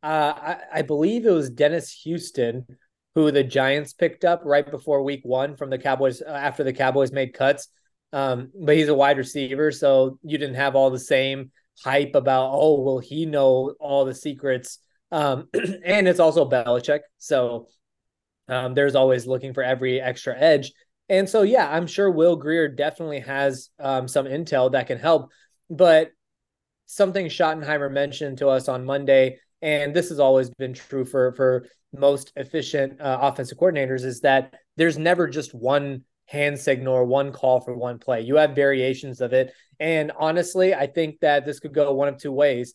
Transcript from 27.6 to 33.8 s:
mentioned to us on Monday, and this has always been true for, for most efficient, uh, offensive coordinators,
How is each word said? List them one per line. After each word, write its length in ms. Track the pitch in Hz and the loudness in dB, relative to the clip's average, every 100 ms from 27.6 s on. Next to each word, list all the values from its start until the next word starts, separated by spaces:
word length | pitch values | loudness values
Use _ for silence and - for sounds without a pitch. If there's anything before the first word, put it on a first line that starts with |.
| 147 151 143 | -4 -4 -2
mentioned 480 | 135 139 139 147 131 | -2 -4 -4 -10 -2
to 100 | 139 | 0
us 180 | 131 131 | 0 0
on 180 | 127 127 | -6 -4
Monday, 540 | 139 139 135 131 131 _ _ | -4 4 4 4 0 _ _
and 320 | 160 151 143 | -2 -2 0
this 160 | 151 175 | -2 -2
has 100 | 147 | 2
always 300 | 139 135 127 | 4 4 2
been 240 | 120 131 | -6 -10
true 320 | 127 - 139 131 | -10 -10 -8 -4
for, 280 | 139 127 | 0 0
for 340 | 127 131 127 123 _ _ | 2 2 2 -4 _ _
most 380 | 135 139 143 139 - | 0 2 2 -4 -14
efficient, 640 | 135 165 - 151 135 135 | -8 -6 -4 -4 -4 -4
uh, 200 | 143 131 | -4 0
offensive 360 | 139 135 127 135 | 0 -2 -10 0
coordinators, 460 | 180 160 | 0 0